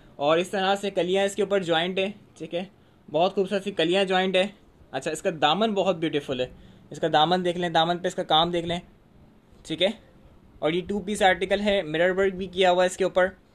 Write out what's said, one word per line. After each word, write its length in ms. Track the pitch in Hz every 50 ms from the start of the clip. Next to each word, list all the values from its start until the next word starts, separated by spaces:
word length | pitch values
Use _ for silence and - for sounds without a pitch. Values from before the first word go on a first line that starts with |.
| - - - -
और 200 | 143 147 160 170
इस 120 | 180 185
तरह 240 | - 196 190 190 196
से 160 | 196 202 202
कलियाँ 340 | 196 185 165 175 185 196 196
इसके 180 | 202 196 - 202
ऊपर 200 | 190 202 202 185
joint 360 | 165 165 156 170 180 190 185
हैं, 220 | 190 202 202 - - - _ -
ठीक 160 | 160 160 -
है, 180 | 170 190 185 _ _ _ _ _ _ _ -
बहुत 240 | - 151 175 190 190
खूबसूरत 300 | 208 190 180 208 196 190
सी 80 | 208
कलियाँ 340 | 196 - 160 170 175 196 196
joint 300 | 185 190 185 185 190 185
है। 180 | 185 185 208 - - _ _ _ _ - - -
अच्छा, 180 | - - 165
इसका 200 | 156 156 - 196
दामन 420 | 175 151 143 147 156 185 214 226 208
बहुत 220 | 196 180 190 185
beautiful 460 | 165 160 160 147 147 143 - 135 123
है, 140 | 127 127 - - - - - - - -
इसका 160 | - - - 160
दामन 360 | 156 151 156 160 180 185 180
देख 140 | 175 170 180
लें, 160 | 180 175 165
दामन 240 | 165 160 170 175 175
पे 100 | 180 185
इसका 160 | 175 - 175
काम 280 | - 170 156 165 175
देख 140 | 175 175 165
लें, 160 | 170 170 175 - - - _ _ _ _ - - - - _ _ _ - - -
ठीक 160 | - 160 151
है। 180 | 175 196 226 - - - - - - - - - _ - - -
और 140 | - 151 165
ये 60 | 180
टू 180 | 175 175 202 208
पीस 220 | 175 202 208 196
article 380 | 208 190 185 175 190 185 202 196
है, 240 | 202 214 196 202 175
mirror 280 | 151 156 160 170 185
work 220 | 185 185 196 190 185
भी 140 | 180 196 190
किया 220 | 175 180 190 180
हुआ 140 | 180 180 185
है 40 | 180
इसके 160 | - - 190
ऊपर, 420 | 180 165 190 180 190 185 - _ _ _